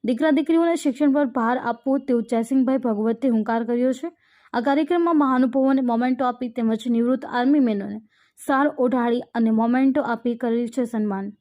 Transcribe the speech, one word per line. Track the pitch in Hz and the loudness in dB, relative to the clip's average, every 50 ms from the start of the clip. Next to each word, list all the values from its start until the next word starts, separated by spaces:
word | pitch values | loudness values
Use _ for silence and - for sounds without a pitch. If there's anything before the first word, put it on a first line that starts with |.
| - | 0
દીકરા | 220 254 226 302 311 | -2 -2 0 2 2
દીકરીઓને | 285 302 294 - 330 330 339 339 339 | 2 2 2 2 2 2 2 2 0
શિક્ષણ | 339 - 302 240 - 302 285 262 | 0 -2 -4 -2 2 2 2 2
પર | 294 294 | 2 0
ભાર | 240 226 269 226 226 247 | 0 0 -2 0 0 -2
આપવો | 254 247 240 233 233 _ 269 269 | -2 -2 -6 -6 -4 _ -2 -2
તેવું | 277 269 - 247 233 220 | -2 0 0 0 0 0
જયસિંહભાઈ | 233 240 226 226 233 269 269 254 247 262 | 0 -2 -2 -2 0 0 2 2 2 0
ભગવતે | 269 262 240 214 202 214 226 226 226 - | 0 0 -2 -2 0 0 -2 -2 0 0
હુંકાર | 269 226 220 214 - 226 233 233 | 0 0 0 0 0 -2 -2 -2
કર્યો | 226 240 240 247 262 254 | -2 -2 0 0 0 -2
છે. | 254 - 339 349 _ _ _ _ _ _ _ - | -2 -8 -12 _ _ _ _ _ _ _ _ -4
આ | 240 | -2
કાર્યક્રમમાં | 233 277 277 294 320 285 349 349 339 339 339 | 0 2 2 0 2 0 0 2 2 2 2
મહાનુભાવોને | 302 294 262 262 247 262 247 - 277 269 269 269 269 | 2 2 2 2 2 2 2 2 0 2 2 2 2
મોમેન્ટો | 262 247 233 226 247 254 262 254 262 | 0 0 0 0 0 -2 0 0 -2
આપી | 247 247 247 254 240 | -2 -2 -4 -10 -8
તેમજ | 233 247 233 226 226 220 - 247 | -6 -2 -2 -2 -2 -2 -2 -2
નિવૃત્ત | 233 233 233 240 262 262 - | 0 0 2 0 0 -2 -4
આર્મી | - - 247 247 262 294 294 | -6 -4 0 2 2 4 4
મેનોને | 262 233 214 202 196 202 202 214 220 _ _ _ _ _ _ _ | 2 2 0 -2 -4 -8 -10 -12 -14 _ _ _ _ _ _ _
શાલ | - - 285 262 285 294 294 | -4 -2 0 2 2 0 0
ઓઢાડી | - 254 247 254 254 240 240 233 247 | 0 0 0 0 0 0 0 -2 -2
અને | - _ _ 240 226 220 | -4 _ _ 0 0 2
મોમેન્ટો | 220 220 226 233 247 254 269 269 262 294 | 2 2 2 2 2 2 2 2 2 0
આપી | 254 - - 233 - 240 240 | -2 -2 -6 -4 -2 -4 -4
કર્યું | 233 - 233 226 233 240 226 | -2 -2 -2 -2 -2 -2 -4
છે | - 269 247 | -4 -4 -4
સન્માન. | 233 240 220 214 208 196 190 196 202 202 _ | -2 -2 -4 -2 -2 -4 -4 -6 -10 -14 _